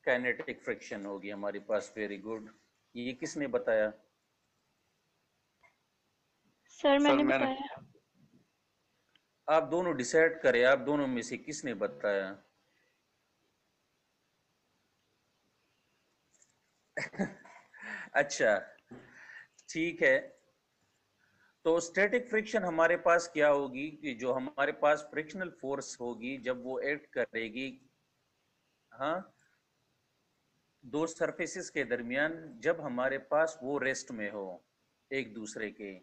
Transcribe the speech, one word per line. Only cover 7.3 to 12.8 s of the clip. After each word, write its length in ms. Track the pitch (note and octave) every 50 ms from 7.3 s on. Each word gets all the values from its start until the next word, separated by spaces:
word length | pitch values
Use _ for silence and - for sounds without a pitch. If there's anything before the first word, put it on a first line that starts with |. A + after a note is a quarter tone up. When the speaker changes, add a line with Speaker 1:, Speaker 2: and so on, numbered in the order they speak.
| C4+ C4 B3+
Speaker 2:
बताया। 400 | C4 C4 C4+ C#4 - - - - - _ _ _ _ _ _ _ _ _ _ _ _ _ _ _ _ _ _ _ _ _ _ _ _ _ _ _ _ _ _ _ -
Speaker 1:
आप 140 | D#3 D#3+ D#3
दोनों 340 | - D#3 F3 F3+ F3 D3+
decide 440 | B2+ B2+ - - D#3+ D#3+ E3 E3 -
करें, 220 | - C3+ A#2+ A#2+ B2
आप 160 | B2+ C#3 C3+
दोनों 280 | A#2+ C3+ D3 D3 C#3
में 140 | C3 B2+ A#2+
से 160 | A2 - C3+
किसने 360 | - - D3+ D3 - - C3 A2+
बताया? 720 | G2 G#2 G2 G2+ - - G#2 G2+ G2 F#2+ F#2+ G2 G2 _ _ _ _ _ _ _ _